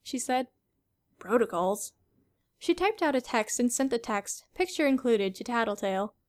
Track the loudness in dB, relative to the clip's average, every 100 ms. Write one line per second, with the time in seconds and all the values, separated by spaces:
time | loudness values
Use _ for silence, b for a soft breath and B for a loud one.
0 | -10 -6 -2 -2 -2 _ _ _ _ _
1 | _ -14 0 2 2 0 0 0 -6 _
2 | _ _ _ _ _ _ -2 2 0 2
3 | 0 0 0 -2 0 0 0 2 0 0
4 | -2 -4 -4 -12 -8 -4 -2 2 2 4
5 | 2 2 2 -4 -4 -2 -2 -2 -2 -2
6 | -4 _